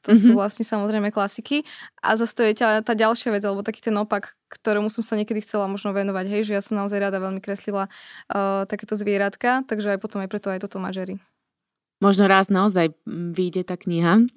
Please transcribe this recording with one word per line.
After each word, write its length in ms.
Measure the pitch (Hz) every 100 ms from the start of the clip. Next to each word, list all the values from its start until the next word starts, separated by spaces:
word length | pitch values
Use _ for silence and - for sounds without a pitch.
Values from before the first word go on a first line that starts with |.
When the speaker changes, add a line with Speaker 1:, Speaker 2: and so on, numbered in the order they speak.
Speaker 1:
To 120 | -
sú 180 | 220 233
Speaker 2:
Mhm. 60 | 226
Speaker 1:
vlastne 260 | 202 -
samozrejme 480 | 226 214 208 214 208
klasiky. 560 | 214 202 - - 294 302 - - _
A 160 | - 220
zase 160 | 233
to 100 | -
je 120 | 220 214
ťa-, 240 | 226 214
tá 140 | 220 220
ďalšia 340 | 220 233 240
vec, 140 | 202
alebo 160 | 202 196
taký 200 | 208 214
ten 120 | 233
opak, 460 | 208 214 202 - - _
ktorému 400 | - 226 208 214
som 140 | 226
sa 120 | 220
niekedy 260 | 214 214 214
chcela 280 | - 214 196
možno 240 | 196 208
venovať, 340 | 196 196 190 190
hej, 140 | 208
že 100 | 208
ja 80 | 202
som 140 | - 208
naozaj 200 | 202 202
rada 220 | 196 190
veľmi 200 | 190 190
kreslila, 520 | 202 202 - 196 190 - - - -
eh, 380 | 202 196 196
takéto 320 | 196 208 208 214
zvieratka, 680 | 208 196 202 - 240 254
takže 280 | 262 214 208
aj 80 | 196
potom 200 | 214 202
aj 100 | 190
preto 180 | 208 202
aj 120 | 185
to 80 | 202
Tom 140 | 196
a 80 | 185
Jerry. 280 | 190 185 190 - _ _ _ _ _ _ _
Speaker 2:
Možno 320 | 196 190 196
raz 160 | 190 190
naozaj, 480 | 190 208 180 160 -
mm, 320 | - 165 170 170
vyjde 260 | 180 185 180
tá 100 | 180
kniha, 480 | - 170 170 208 240